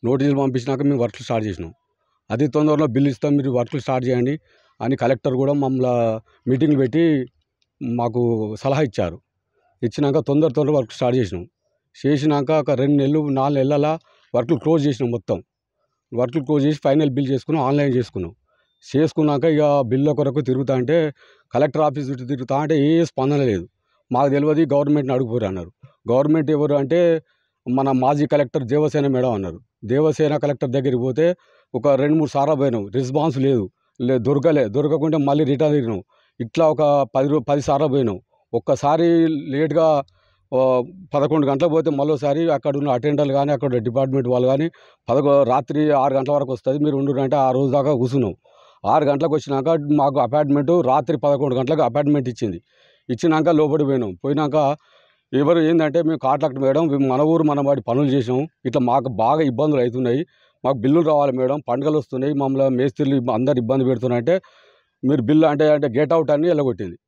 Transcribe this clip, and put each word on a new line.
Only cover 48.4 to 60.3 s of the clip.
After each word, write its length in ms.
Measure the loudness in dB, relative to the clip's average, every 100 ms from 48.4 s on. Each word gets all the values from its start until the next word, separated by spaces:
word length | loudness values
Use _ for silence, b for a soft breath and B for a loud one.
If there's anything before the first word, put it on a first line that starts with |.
| b b b b
ఆరు 200 | 0 2
గంటలకు 300 | 2 0 0
వచ్చినాక 360 | -2 -2 -4 0 -2 0
మాకు 260 | 0 2 0
అపాయింట్‌మెంట్ 500 | 0 0 0 0 2 0 2
రాత్రి 300 | 0 0 -2
పదకొండు 380 | 0 0 0
గంటలకు 280 | -2 -2 0
అపాయింట్‌మెంట్ 460 | 0 0 0 0 -2
ఇచ్చింది. 300 | -4 -6 -6 b b b b b
ఇచ్చినాక 400 | -2 0 2 2
లోపలికి 400 | 2 2 0 0
పోయినాం. 240 | 0 -4
పోయినాక 420 | -6 -4 -2 0 0 0 -2 b b b b _
ఎవరు 280 | 0 2 2
ఏందంటే, 380 | 4 2 2 0
"మేము 160 | 0 -2
కాంట్రాక్ట్ 400 | -2 0 -2 -2
మేడం, 240 | 0 2 0
మేము 180 | 0 0
మన 120 | 2
ఊరు 220 | 2 2
మనబడి 400 | 2 0 0 0
పనులు 260 | 0 0 2
చేసాం, 300 | 0 0 -2 -4 _
ఇట్లా 160 | -4 0
మాకు 280 | 2 0 0
బాగా 340 | -2 0 2
ఇబ్బందులు 380 | 0 0 0 2
అవుతున్నాయి, 400 | 0 -2 -2 -2 -4